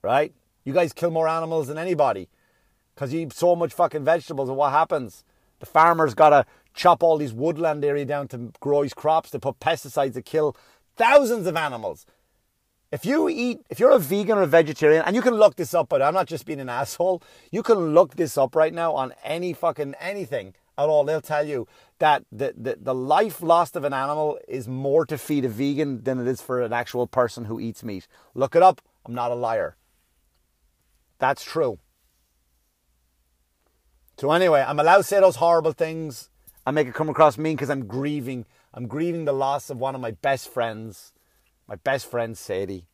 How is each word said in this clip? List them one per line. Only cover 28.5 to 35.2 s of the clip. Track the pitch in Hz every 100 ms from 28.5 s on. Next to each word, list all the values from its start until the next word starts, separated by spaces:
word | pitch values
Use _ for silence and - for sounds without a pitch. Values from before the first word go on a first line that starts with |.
| 170
it |
up. | 185 - _ _ -
I'm |
not | 120 120
a | 120
liar. | 120 113 78 _ _ _ _ _ _ _ _ _ _ _ _ _ _ _
That's | 131 143
true. | - 165 135 95 _ _ _ _ _ _ _ _ _ _ _ _ _ _ _ _ _ _ _ _ _ _ _ -
So | 139
anyway, | 165 185 147 131
I'm | 147
allowed | 156 196
to |
say | 170 202